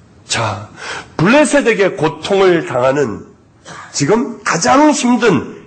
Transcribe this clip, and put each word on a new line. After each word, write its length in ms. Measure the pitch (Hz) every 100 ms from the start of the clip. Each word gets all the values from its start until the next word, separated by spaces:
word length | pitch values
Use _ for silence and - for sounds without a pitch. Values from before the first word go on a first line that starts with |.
| _ _ -
자, 420 | 120 107 101 107 - - - - -
블레셋에게 760 | 180 285 302 285 226 196 185
고통을 760 | - 156 - - 196 190 170 -
당하는 580 | 127 131 143 123 104 - - _ _ - - -
지금 520 | - 143 226 - -
가장 480 | - 165 247 262 302
힘든 760 | 269 240 240 233 131 - -